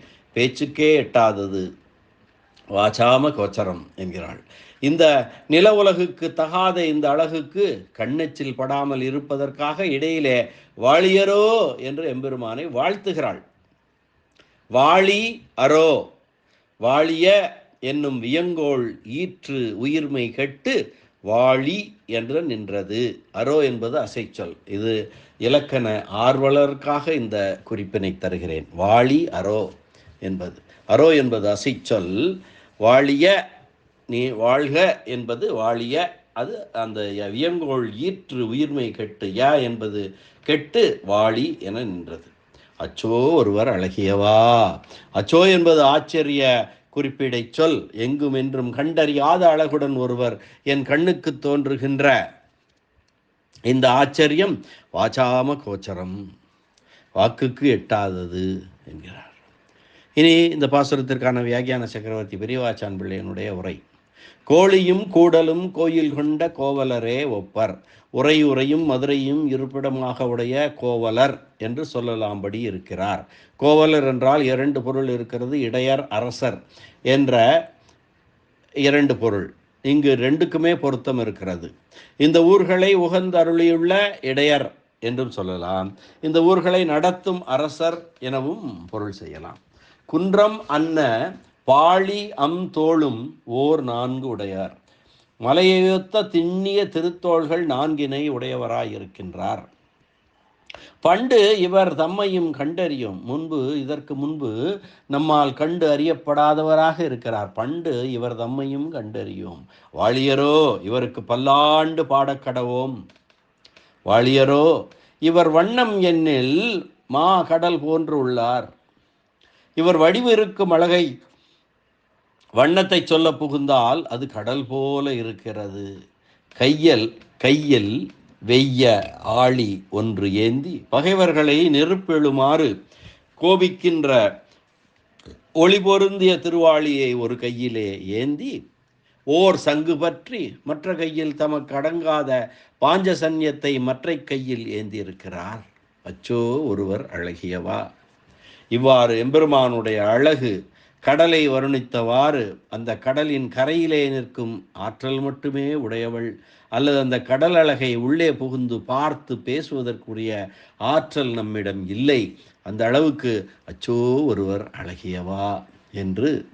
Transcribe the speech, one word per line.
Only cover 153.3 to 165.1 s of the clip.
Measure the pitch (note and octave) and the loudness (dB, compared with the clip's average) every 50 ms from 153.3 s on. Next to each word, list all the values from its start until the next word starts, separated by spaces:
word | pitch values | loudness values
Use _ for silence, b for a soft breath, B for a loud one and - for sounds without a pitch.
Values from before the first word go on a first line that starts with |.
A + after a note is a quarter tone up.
| C#3+ C3+ C3 A#2+ B2 | -2 -4 -4 -6 -4
கரையிலே | B2+ C3 D3 E3 E3+ E3 D#3+ D#3 D3 C#3+ C#3 | -2 -2 0 0 0 0 0 0 0 0 0
நிற்கும் | C3+ C3+ B2 B2+ - B2+ A#2+ A2+ A2+ F#2+ - _ | -2 -4 -6 -8 -10 -10 -8 -8 -8 -12 -14 _
ஆற்றல் | - - G2 A2+ - - - C3 C3+ C3+ | -14 -12 -10 -10 -10 -8 -8 -6 -6 -4
மட்டுமே | C#3 C#3 C#3 C#3 - C#3+ C3+ C#3 C#3 C#3+ D3+ | -6 -6 -8 -8 -8 -6 -6 -4 -4 -4 -4
உடையவள், | D3+ B2+ G#2+ A2+ A#2 A#2 A#2 A#2 A#2 A#2 A2+ G2+ - b b b b b b | -4 -6 -6 -6 -6 -6 -6 -6 -6 -8 -8 -10 -12 b b b b b b
அல்லது | A2+ A#2+ C#3 D3 C#3+ C#3 | -4 0 0 2 2 2
அந்த | C3+ B2+ B2+ A#2+ | 0 0 -2 -4
கடல் | B2 - C3 C3+ D#3 F3 F3 | -2 -2 0 2 2 4 4
அழகை | E3 D#3+ D3+ C#3+ A#2+ C3 B2+ A#2+ | 4 4 4 2 0 -2 -2 -2
உள்ளே | A#2 A#2+ B2+ D3+ E3 E3+ D#3+ C3+ | -2 -2 -2 0 2 2 0 0
புகுந்து | - C3 C3 B2+ B2+ B2 A#2+ A#2 G#2+ | 0 -4 -6 -4 -4 -4 -4 -4 -6
பார்த்து | F#2 - B2+ C3+ D3 D#3 D3 D3 - - - | -6 -4 -2 -2 -2 -2 -4 -6 -8 -10 -10
பேசுவதற்குரிய | - - B2 C3 D#3 D#3 - D3+ C3 B2 A#2+ A2+ - - A#2 A2 A2 A2+ A2 G#2+ G2+ G2 F#2 b b b b b | -8 -6 -6 -6 -6 -6 -8 -8 -8 -6 -6 -8 -10 -12 -14 -12 -8 -8 -6 -6 -8 -8 -12 b b b b b
ஆற்றல் | b G#2 A#2+ D3 D#3+ D#3 - - D3+ C3+ B2 | b -2 0 0 0 -2 -2 -4 -4 -4 -4
நம்மிடம் | A#2+ A#2 G#2+ G#2+ G#2+ G#2+ G2 G2+ G2 G2 F#2 F2+ | -4 -6 -6 -6 -6 -6 -6 -6 -6 -8 -8 -8
இல்லை. | G2+ A2 C3 C#3+ C#3+ B2 G2+ F2+ - b b b b b | -4 0 2 2 2 2 0 -2 -8 b b b b b
அந்த | - F#2 G#2+ G#2+ A2+ | -14 -10 -6 -4 -2
அளவுக்கு | A2+ B2+ D3 D#3+ D#3 C3+ G#2 - B2 A2+ G2+ F#2 b b b b | 2 2 2 2 2 0 -2 -2 -2 -2 -4 -4 b b b b
"அச்சோ | - F2+ - - - A#2+ A#2+ A#2+ B2 B2+ C#3 D#3 | -20 -18 -10 -6 -4 -2 0 0 0 0 0 0
ஒருவர் | C#3 G#2+ F#2+ G2 F#2+ G2 G2+ G#2+ - | 0 0 -2 -2 -2 -4 -6 -8 -10
அழகியவா" | - - - F2 F2 - - F2+ | -14 -14 -14 -14 -14 -12 -10 -10